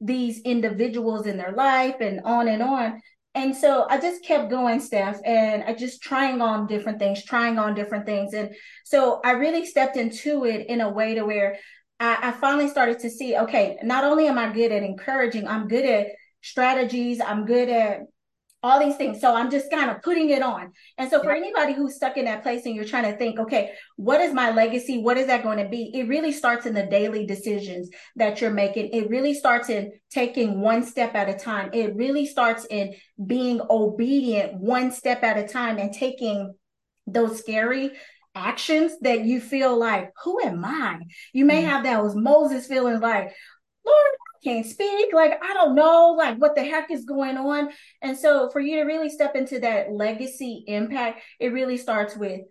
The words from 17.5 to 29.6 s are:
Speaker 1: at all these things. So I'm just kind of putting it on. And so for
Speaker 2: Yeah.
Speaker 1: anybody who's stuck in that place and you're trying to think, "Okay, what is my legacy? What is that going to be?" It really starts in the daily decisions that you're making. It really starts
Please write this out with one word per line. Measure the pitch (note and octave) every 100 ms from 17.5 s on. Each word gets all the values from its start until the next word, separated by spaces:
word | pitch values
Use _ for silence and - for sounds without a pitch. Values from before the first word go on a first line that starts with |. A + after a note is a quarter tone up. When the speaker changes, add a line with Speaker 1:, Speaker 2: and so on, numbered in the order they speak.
| A#3+ B3
Speaker 1:
at | A#3 G#3+ G3 - _ _ _ _ _
all | B3 C#4
these | D4 C#4+
things. | C4+ G#3
So | B3+
I'm | A#3 A#3+
just | C#4 -
kind | D#4 C4
of | G3+
putting | E4+ E4+ D4+
it | C4+
on. | B3+ G3 F3+ - - -
And | C4
so | D4+
for | D4+
Speaker 2:
Yeah. | D4+
Speaker 1:
anybody | F#4+ G4 D4
who's | C#4 C#4 -
stuck | C4 C4+
in | A#3
that | G#3+
place | B3+ A#3+ A#3+
and | G#3+
you're |
trying | G#3 B3 A3
to | G#3
think, | A#3 -
"Okay, | A3 B3 - - - -
what | G#3 D4+
is | E4+
my | C4 A#3+
legacy? | A3+ A3+ B3 A#3+ B3
What | A3+ B3
is | C4+
that | A#3+
going | A3 G#3+
to | G3
be?" | A#3+ A3+
It | C4 A#3
really | D4 D#4
starts | C#4+ B3 A#3 A#3+
in |
the | G#3 F#3+
daily | G3+ G#3 G#3+ G3
decisions | G3 A3 G#3 F#3+ F3+ F3+ - - -
that | G#3+ G#3
you're | A3+
making. | G3+ G3 A3 G#3
It | A#3 G#3
really | B3 C#4+ C#4+
starts | C4+ A#3+